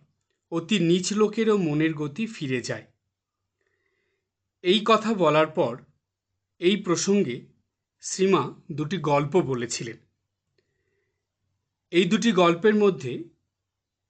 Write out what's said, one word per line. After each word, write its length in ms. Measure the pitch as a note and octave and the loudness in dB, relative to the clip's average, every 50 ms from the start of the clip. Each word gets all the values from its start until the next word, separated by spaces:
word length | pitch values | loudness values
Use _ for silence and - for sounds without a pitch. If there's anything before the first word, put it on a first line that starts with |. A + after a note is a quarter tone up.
| _ _ _ _ _ _ _ _ _ - | _ _ _ _ _ _ _ _ _ -8
অতি 280 | E3+ E3 E3 - G#3+ F#3+ | -6 -6 -4 -2 0 0
নিচ 340 | E3+ E3 F3 F#3+ F3+ - | 2 2 2 0 0 -2
লোকেরও 440 | G3+ G#3+ G#3+ G#3 G#3 A3+ A3 A3 G#3+ | 0 0 0 0 0 0 0 0 2
মনের 380 | G3+ F3+ D#3 D3 D3+ D#3 D#3+ D#3 | 0 0 0 0 0 0 -2 -2
গতি 320 | D3 D3+ D3 C#3+ - A3+ | -4 -8 -8 -8 -8 -8
ফিরে 340 | A3 - - E3 C3 C3 B2 | -8 -8 -8 -6 -4 -4 -4
যায়।" 260 | A2+ - A#2+ G#2 - _ _ _ _ _ _ _ _ _ _ _ _ _ _ _ _ _ _ _ _ _ _ _ _ _ _ _ _ _ _ _ _ _ _ _ | -4 -6 -10 -10 -12 _ _ _ _ _ _ _ _ _ _ _ _ _ _ _ _ _ _ _ _ _ _ _ _ _ _ _ _ _ _ _ _ _ _ _
এই 200 | - F3+ G3+ G#3+ G#3+ | 0 2 2 2 4
কথা 300 | A3+ A3 G#3+ G#3+ A3 A3+ | 2 2 2 2 0 0
বলার 320 | F#3 E3+ D3+ D3+ D#3 D#3 | 2 2 4 4 4 2
পর 360 | D#3 - F#3 D3+ A#2 A#2+ - - _ _ _ _ _ _ _ _ _ _ _ _ _ _ - | 2 0 -2 -2 -2 -4 -8 -14 _ _ _ _ _ _ _ _ _ _ _ _ _ _ -2
এই 180 | E3+ F3+ G#3 | 0 0 0
প্রসঙ্গে 720 | G3+ G#3+ F#3 E3 D#3+ - F#3+ G3+ G3+ F3 B2+ A#2+ C3 - - _ _ _ _ _ _ _ _ _ _ | 0 0 -2 -2 -2 0 0 2 0 0 -2 -6 -10 -14 -20 _ _ _ _ _ _ _ _ _ _
শ্রীমা 540 | - - - - F#3+ G3 F#3 D3+ B2 - - - _ - | -14 -8 -4 0 2 2 2 2 0 -2 -8 -14 _ -12
দুটি 240 | D#3 C3+ D3+ D3 - | -8 -8 -6 -6 -4
গল্প 440 | E3 D3 D3 C#3+ C#3+ D3 C#3+ - F3+ | -4 -2 0 0 0 0 2 0 0
বলেছিলেন। 560 | D3 C3 C3 A#2+ A#2+ A#2+ - - B2 A2+ G#2+ - _ _ _ _ _ _ _ _ _ _ _ _ _ _ _ _ _ _ _ _ _ _ _ _ _ _ _ _ _ _ _ _ _ _ _ _ _ - | 0 0 -4 -6 -6 -6 -8 -10 -10 -12 -14 -16 _ _ _ _ _ _ _ _ _ _ _ _ _ _ _ _ _ _ _ _ _ _ _ _ _ _ _ _ _ _ _ _ _ _ _ _ _ -2
এই 140 | E3 F3 G3 | 0 2 2
দুটি 280 | F3 A3 G#3 - A#3 | 2 2 2 2 2
গল্পের 420 | F#3+ F3+ F3 E3+ E3+ E3+ - G#3+ G#3+ | 4 4 4 4 4 4 2 2 4
মধ্যে 500 | G#3 G#3 G3 F3 C3+ C3 A#2+ C3 - - - _ _ _ _ _ _ _ _ _ _ _ _ _ _ _ | 4 4 2 2 0 -6 -10 -10 -10 -12 -16 _ _ _ _ _ _ _ _ _ _ _ _ _ _ _